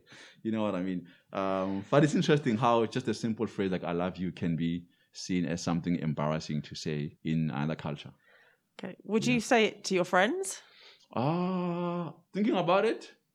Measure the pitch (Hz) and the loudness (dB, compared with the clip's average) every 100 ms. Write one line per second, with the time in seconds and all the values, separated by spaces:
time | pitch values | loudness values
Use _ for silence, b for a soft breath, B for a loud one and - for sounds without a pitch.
0 | B B B B 110 110 107 92 92 90 | B B B B -4 0 0 0 -2 -4
1 | 85 B _ 98 95 95 95 98 98 139 | -6 B _ -4 -2 0 -2 -4 2 4
2 | 151 190 165 147 143 110 123 117 110 135 | 6 4 4 4 4 2 4 4 2 0
3 | 120 104 117 107 107 - 98 90 80 87 | -2 -2 -2 -2 -2 -2 0 0 -2 -2
4 | 90 90 90 82 87 82 85 87 85 _ | -2 -2 -6 -4 -2 0 0 -2 -6 _
5 | _ - - 92 78 87 - 85 87 87 | _ -14 -4 -2 0 -2 -2 -2 0 0
6 | 82 73 76 78 - 76 - - 85 76 | 0 0 0 0 -2 -6 -6 -8 -6 -4
7 | 73 - 80 80 78 64 76 78 80 73 | -6 -6 -2 0 0 -2 -4 -4 -6 -8
8 | - - b b b b _ - 190 175 | -10 -20 b b b b _ -16 -14 -14
9 | - 214 208 247 - 240 208 - - 185 | -4 -2 2 0 4 4 4 0 -2 0
10 | 175 180 208 359 381 - b b b b | 2 4 4 2 -4 -8 b b b b
11 | _ - 131 170 180 185 180 170 175 175 | _ -2 0 0 0 -2 -2 -2 -4 -4
12 | 165 - _ 180 214 196 165 185 214 339 | -6 -10 _ -4 0 2 4 4 2 -2
13 | - - _ | -8 -20 _